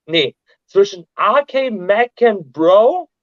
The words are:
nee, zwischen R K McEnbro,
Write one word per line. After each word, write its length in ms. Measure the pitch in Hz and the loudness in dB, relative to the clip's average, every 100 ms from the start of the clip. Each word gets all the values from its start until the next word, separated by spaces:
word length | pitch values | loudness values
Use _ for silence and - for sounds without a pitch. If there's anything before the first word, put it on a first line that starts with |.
| - | -6
nee, 280 | 165 131 - _ _ | -2 -2 -6 _ _
zwischen 420 | _ 190 202 190 165 | _ 0 0 -2 -20
R 300 | - 185 262 | -4 -2 0
K 260 | 277 269 262 | -2 -4 -4
McEnbro, 1400 | 214 180 202 240 - 233 208 143 - 165 190 233 359 330 _ | -6 -2 -2 -2 0 0 0 -8 -2 2 4 4 0 -8 _